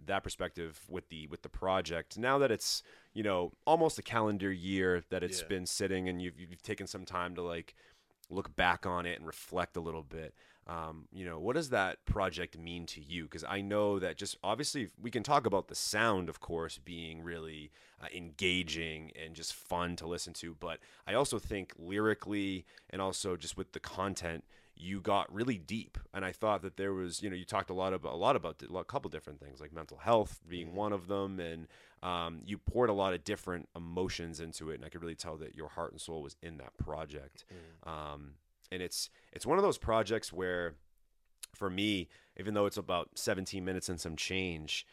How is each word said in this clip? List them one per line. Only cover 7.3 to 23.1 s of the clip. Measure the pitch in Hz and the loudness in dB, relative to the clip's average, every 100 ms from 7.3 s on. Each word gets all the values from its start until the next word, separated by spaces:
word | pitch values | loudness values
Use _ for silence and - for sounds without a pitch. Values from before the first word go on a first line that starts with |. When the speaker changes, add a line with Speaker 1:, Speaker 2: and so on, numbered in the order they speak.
Speaker 1:
to, | 87 | -2
like, | 87 85 - - - _ _ _ - | -2 -4 -6 -18 -20 _ _ _ -6
look | 90 - | -4 -2
back | - 90 87 | 6 6 6
on | 95 87 | 2 0
it | 87 85 | 0 -4
and | 80 | -6
reflect | - - 90 85 | -10 -4 -2 0
a | 87 | -2
little | 82 80 | -4 -6
bit. | 71 80 78 - - - | -8 -10 -10 -14 -20 -18
Um, | - 85 80 80 - | -10 -6 -6 -8 -12
you | 92 | -8
know, | 90 80 | -6 -2
what | 98 | 0
does | 147 143 | 0 2
that | 117 92 - | 4 4 0
project | - 104 95 87 85 80 | 0 2 2 0 -6 -6
mean | 85 87 85 | -8 -6 -6
to | - | -10
you? | 73 85 78 | -6 -6 -6
'Cause | 80 | -8
I | 80 101 | -4 -2
know | 98 104 104 98 | 2 4 6 4
that | 90 78 | 2 -2
just, | 101 - | -6 -2
obviously, | 92 113 - 147 98 - | 0 0 0 -2 -4 -6
we | 117 | -2
can | 120 | -2
talk | 104 143 | 4 4
about | 113 95 - | 6 2 2
the | |
sound, | - - 104 113 95 82 | -2 2 4 6 4 0
of | - | -4
course, | - 82 82 - | -4 -2 -2 -6
being | 71 85 82 80 | -10 -8 -8 -8
really, | 85 82 80 78 73 - - - | -8 -6 -8 -10 -14 -18 -20 -14
uh, | 78 | -10
engaging | 90 85 76 92 90 82 82 80 78 78 | -8 -8 0 4 4 2 -2 -2 -6 -10
and | - 80 | -12 -12
just | 82 82 | -8 -6
fun | - - 87 87 85 | -6 -2 0 2 0
to | 80 | -4
listen | 85 - | -4 -4
to. | - 85 | -8 -10
But | 80 87 78 - - | -8 -8 -8 -12 -10
I | - | 2
also | 110 143 113 | 4 4 2
think | - 104 90 - | -2 -4 -4 -10
lyrically | 82 101 110 104 98 104 98 92 - - - | -2 4 4 4 0 0 0 -2 -6 -20 -8
and | 95 | 0
also | 95 | 0